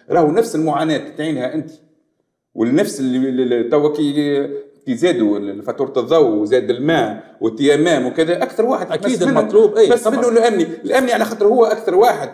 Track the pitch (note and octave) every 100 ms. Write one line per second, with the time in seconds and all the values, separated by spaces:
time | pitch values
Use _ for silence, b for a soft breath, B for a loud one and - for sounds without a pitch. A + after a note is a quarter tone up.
0 | B E3+ D3+ D#3 D3+ D#3 D#3 C#3+ D#3+ C#3+
1 | - - D#3+ C#3 B2+ D#3 - - _ _
2 | _ _ _ _ _ - A#2 D3 - -
3 | C3 B2+ C3 B2+ B2 A#2+ A#2+ D3 D3 D3
4 | D3 D3 C#3+ C#3+ C#3 C#3 - _ - A#2+
5 | F3 B2+ G#2+ G2+ G2+ G2+ B2 A2+ C3+ C#3
6 | B2 D#3+ C3 G#2+ G#2 B2+ G#2+ A#2+ D3 D#3+
7 | A2+ G#2 - - A2+ A2 C#3+ C#3+ E3+ D3
8 | B2 D#3 D#3+ F3 E3+ - A#3 C4 E3 E3
9 | G3+ A3+ F3+ G3 - G#3 A3 G#3+ G3+ A#3
10 | G#3+ B3+ A#3+ A3+ A#3 G3+ D#3+ - C#4+ C4
11 | B3+ A3 A3 - G#3 B3 A3 - - F3+
12 | A#3 - C3